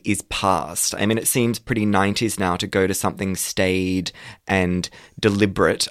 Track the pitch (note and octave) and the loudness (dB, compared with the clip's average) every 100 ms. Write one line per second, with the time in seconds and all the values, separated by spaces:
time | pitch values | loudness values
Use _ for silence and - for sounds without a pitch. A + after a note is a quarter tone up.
0 | - G2 - - G2 F2 - F2 - - | -2 -4 -4 -2 0 0 0 -4 -4 -2
1 | G2+ A2 - - A#2 A2+ - A2+ G#2 G2 | 0 0 0 2 2 0 -4 0 2 2
2 | G2 G2+ A2+ - F#2 F2 F#2+ G2 F#2+ F#2+ | 2 0 -2 0 -2 -2 -2 0 0 0
3 | G2+ - G2 F2+ - - F#2+ F#2 F#2 F#2 | -2 -2 -4 -4 -4 -2 0 0 0 0
4 | F2 - - - - F#2+ F2+ F2+ F2 - | -2 -8 -16 -14 -2 0 2 0 -4 -10
5 | - - A2 G2+ G#2 F#2+ E2 - - | -20 -2 0 4 2 4 2 2 -2